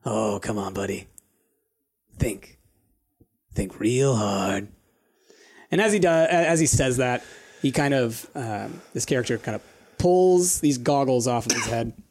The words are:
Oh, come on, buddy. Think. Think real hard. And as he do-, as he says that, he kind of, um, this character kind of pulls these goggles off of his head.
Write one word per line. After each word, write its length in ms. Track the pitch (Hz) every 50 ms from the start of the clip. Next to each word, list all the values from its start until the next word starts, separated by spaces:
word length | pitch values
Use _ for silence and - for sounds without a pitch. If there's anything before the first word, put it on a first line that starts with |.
| _
Oh, 340 | 123 107 110 110 107 101 101
come 160 | - - 110 104
on, 140 | 95 95
buddy. 360 | 95 98 101 98 95 95 - - _ - _ _ _ _ _ _ _ _ _ _ _ _ _ _ _ _ _ _ _ -
Think. 400 | - 117 101 92 - - - _ _ _ _ _ _ _ _ _ _ _ _ _ - _ _ _ _ _ -
Think 240 | - 101 92 - -
real 380 | - 107 123 127 135 139 131
hard. 520 | 110 104 101 98 98 95 98 98 98 101 104 - _ _ _ _ _ _ _ _ _ _ _ - _ - - - - - _
And 100 | - 170
as 120 | 214 226
he 60 | 208 208
do-, 100 | 180 175
as 520 | 165 160 160 160 170 170 170 156 170 165
he 60 | 165
says 300 | 139 - - 143 131 127
that, 260 | 123 127 123 123 120 - - - - - - - -
he 80 | - 139
kind 220 | 127 160 147 143 143
of, 340 | 135 123 117 113 - - - _
um, 460 | 151 127 113 107 101 104 113 - - - - -
this 100 | 120 117
character 340 | - 143 127 117 - 123 110
kind 160 | - - 107
of 80 | 104 - - - _ - _ _ _
pulls 600 | - 175 180 185 185 185 180 180 180 180 - -
these 180 | - 147 139 123
goggles 480 | 120 135 143 139 139 131 131 123 117
off 200 | 127 120 117 107
of 60 | 117
his 140 | 117 117 110
head. 260 | 110 117 113 117 117 - - - _